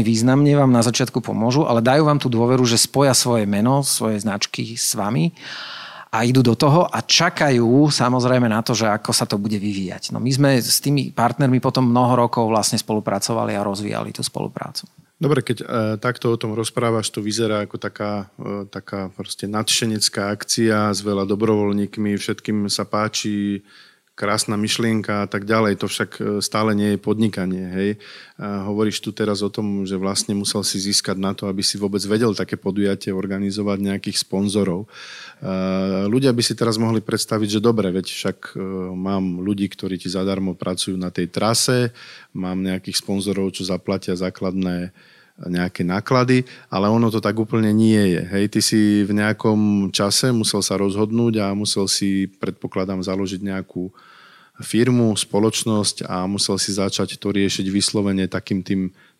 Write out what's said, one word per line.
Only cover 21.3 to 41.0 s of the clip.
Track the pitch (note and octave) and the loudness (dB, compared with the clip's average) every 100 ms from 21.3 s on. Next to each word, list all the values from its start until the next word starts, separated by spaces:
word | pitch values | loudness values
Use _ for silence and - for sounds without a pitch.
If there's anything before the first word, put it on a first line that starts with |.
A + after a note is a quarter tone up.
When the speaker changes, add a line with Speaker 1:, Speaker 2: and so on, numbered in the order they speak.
| G2+ A2 G#2+ G#2 G2+ G2+ - G#2 G2+ | 0 2 2 2 0 -2 -2 -2 -2
Speaker 2:
všetkým | - G#2 - G#2+ G#2 | -2 -4 -2 -2 -2
sa | - | -2
páči, | G#2 G#2+ G#2+ - A2 G#2 G2+ G2+ - - - _ _ - | -2 -2 -2 -2 -2 -2 -2 -2 -8 -20 -20 _ _ -6
krásna | G#2 G#2+ - G#2 | 0 0 0 -2
myšlienka | G#2+ - A#2 A2 G2+ G#2 G2+ | -2 0 2 0 0 -2 -2
a | |
tak | G#2 | -4
ďalej. | G2+ A2+ G#2+ G2 | 0 2 2 0
To | G2+ | -4
však, | - A2 - | -4 -6 -4
e, | G#2+ G#2 | -4 -2
stále | - A2 A2 | -2 0 0
nie | G#2 G#2 G2 | 2 0 0
je | |
podnikanie, | G#2+ G#2+ A2 G2 F#2 F#2 F#2 | 0 0 0 0 -4 -4 -4
hej. | F#2+ G2+ G#2+ - - - - | -2 -2 -2 -10 -20 -20 -12
A | G#2 G2+ | -8 -6
hovoríš | G2 G#2 G#2+ F#2+ | -4 0 0 -2
tu | A2 | -8
teraz | G#2 G#2+ G2 | -4 -2 0
o | G2+ | -2
tom, | - G#2 G2+ | -4 -4 -4
že | F#2+ G2 | -4 -4
vlastne | F#2+ G2 - | -2 -2 -2
musel | G2+ G2+ G#2 | -2 -2 -2
si | F#2+ G2 | -4 -4
získať | G2 G2 - F#2+ | -2 -2 -2 -4
na | G2 G2 | -4 -4
to, | G2+ | -4
aby | F#2+ | -2
si | F#2+ G2+ | -4 -2
vôbec | G2+ G2+ G2 | -2 -2 -2
vedel | A2 A#2+ | 0 2
také | G2 F#2 - | 0 -4 -4
podujatie | G2+ G2 G2+ G2 - | -4 0 0 0 -4
organizovať, | F#2+ G2 G2 G2+ G2+ G#2 G2 G2+ | -4 -4 -2 -2 -2 -2 -2 -2
nejakých | G2 G#2+ - | -2 -4 -6
sponzorov. | - F#2+ G2+ G#2 F#2+ F2 G#2+ | -4 -2 0 0 0 -2 -6
E, | - - - - - G2+ F#2+ F#2+ F#2+ F#2+ F#2+ G2+ | -16 -18 -18 -20 -12 -6 -2 -2 0 0 0 0
ľudia | B2 C3+ | 2 2
by | A#2+ A2+ | 2 -2
si | G#2+ | 0
teraz | A#2 A2 | 0 2
mohli | A2+ A2 | 2 0
predstaviť, | - A2 - A2 G#2 G#2+ | 0 -4 -2 -2 0 2
že | |
dobre, | A2+ A2 F#2+ | 2 2 0
veď | F#2 F2 | -2 -4
však, | - G2 F#2 - - | -4 -4 -6 -12 -10
e, | F#2+ F#2+ F#2 F#2 | -8 -6 -6 -6
mám | F#2+ G2 F#2+ F2 | -2 0 -2 -2
ľudí, | F#2+ G2+ G2 | -2 0 -2
ktorí | - F#2+ F2+ | -4 -6 -6
ti | F#2 | -4
zadarmo | F#2 F#2+ G2 F#2+ E2+ | -2 -2 -2 -2 -4
pracujú | G2 F2+ - | -6 -4 -4
na | F#2 | -4